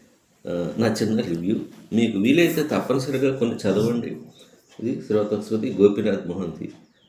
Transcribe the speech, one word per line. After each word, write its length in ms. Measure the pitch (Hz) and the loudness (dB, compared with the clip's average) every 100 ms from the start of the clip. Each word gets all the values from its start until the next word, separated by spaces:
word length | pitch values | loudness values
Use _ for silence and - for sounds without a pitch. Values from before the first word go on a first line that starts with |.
| _ _ _ _ - | _ _ _ _ -6
ఆ, 260 | 87 85 - | -4 -4 0
నా 100 | 113 | 0
చిన్న 340 | 110 110 110 | 0 0 0
రివ్యూ. 340 | 98 82 90 - - - - | -2 -2 -2 -2 -4 -16 -2
మీకు 240 | 110 113 98 | 0 2 2
వీలైతే 460 | 113 160 165 156 | 4 4 4 2
తప్పనిసరిగా 760 | - 101 - 135 143 131 135 131 | -2 -2 0 -2 0 0 0 2
కొన్ని 200 | 117 - | -2 0
చదవండి. 600 | 101 98 117 120 80 - - - - - _ - | 0 2 2 0 -4 -10 -16 -20 -20 -20 _ -8
ఇది 220 | 120 - | -6 -6
శ్రోతస్వతి 720 | - 107 104 104 - 110 127 | 0 0 2 -2 -2 -2 -2
గోపీనాథ్ 540 | 95 104 101 104 95 85 | 6 6 6 0 -2 -4
మోహంతి, 460 | 90 85 - - - - _ | -6 -8 -8 -12 -14 -20 _